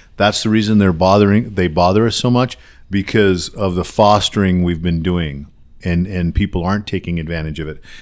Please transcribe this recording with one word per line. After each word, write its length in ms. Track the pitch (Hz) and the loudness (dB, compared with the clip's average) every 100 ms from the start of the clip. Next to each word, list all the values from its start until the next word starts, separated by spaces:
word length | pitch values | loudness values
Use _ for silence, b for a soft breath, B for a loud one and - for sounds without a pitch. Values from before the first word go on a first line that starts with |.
| B - | B 0
That's 260 | 101 - | 0 0
the 60 | 110 | 0
reason 280 | 110 107 107 | 0 2 4
they're 140 | 98 | 4
bothering, 640 | 80 92 104 101 104 120 98 | 2 4 6 6 2 0 -2
they 120 | 90 | -2
bother 380 | 80 90 101 113 | 2 2 2 0
us 100 | - | 0
so 140 | 123 | 0
much, 280 | 123 127 - b b - | 0 0 -6 b b -6
because 600 | 98 98 113 101 90 - | -6 0 2 2 2 -4
of 260 | - 95 90 | -4 -4 -2
the 100 | 87 | -4
fostering 760 | - 104 104 - 107 95 90 | 2 4 4 0 0 0 2
we've 180 | 87 82 | 0 -2
been 200 | 87 82 | -2 -2
doing, 460 | 85 87 78 69 71 _ - - | -2 -2 -4 -8 -14 _ -20 -10
and, 220 | 90 85 92 | -2 -2 -2
and 280 | 90 85 - | -4 -2 -2
people 280 | 101 90 | -2 -2
aren't 220 | 87 101 104 | -2 -2 -4
taking 320 | 95 87 85 | -8 -6 -6
advantage 400 | 80 82 78 76 | -6 -6 -6 -8
of 80 | 78 | -10
it. 140 | 76 B B | -12 B B